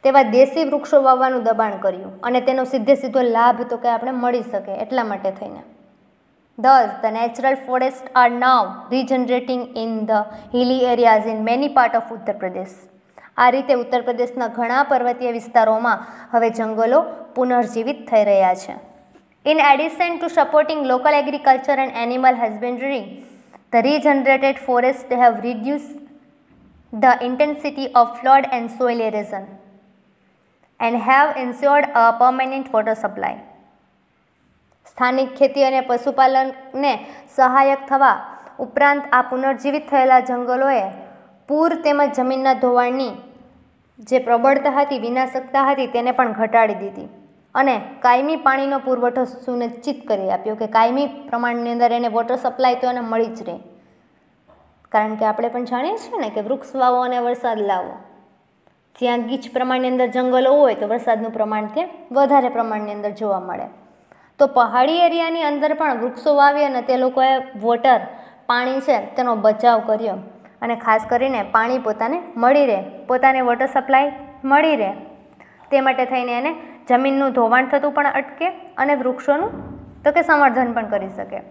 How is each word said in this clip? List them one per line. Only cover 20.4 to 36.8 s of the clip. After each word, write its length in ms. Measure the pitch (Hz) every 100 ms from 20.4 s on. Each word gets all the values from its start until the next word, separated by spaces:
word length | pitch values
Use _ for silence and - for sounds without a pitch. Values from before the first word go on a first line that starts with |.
| 285 302 302 311 262
local 220 | 254 277 294
agriculture 560 | 285 285 277 262 269 269
and 100 | 262 233 233
animal 300 | 254 262 247
husbandry, 580 | 233 208 240 247 269 269 196 - - - _ - _
the 80 | 240 240
regenerated 680 | 294 302 277 262 269 277 269 -
forests 480 | 240 254 269 - 247
have 160 | 240 208 233
reduced 440 | 226 233 285 - - - - _ _ _ _ _ _ _ 220 254
the 80 | 247 247
intensity 600 | 254 294 294 294 285 269 254
of 80 | 233 -
flood 260 | 262 269 262 247
and 80 | 233 233
soil 200 | 247 233 226
erosion 380 | 214 202 196 196 - _ _ _ _ _ _ _ _ _ _ _ _
and 140 | 233 240 214
have 240 | 269 302 269 254
ensured 420 | 247 277 285 285 233
a 40 | 233 233
permanent 440 | 247 262 262 269 269 220
water 220 | 214 220 202
supply. 280 | 196 190 - - _ _ _ _ _ _ _ _ _ _ _ _ _ -
સ્થાનિક 400 | - 247 262 262 -
ખેતી 240 | 277 277 269
અને 140 | 262 262
પશુપાલનને 1000 | 240 277 269 262 269 269 262 - 254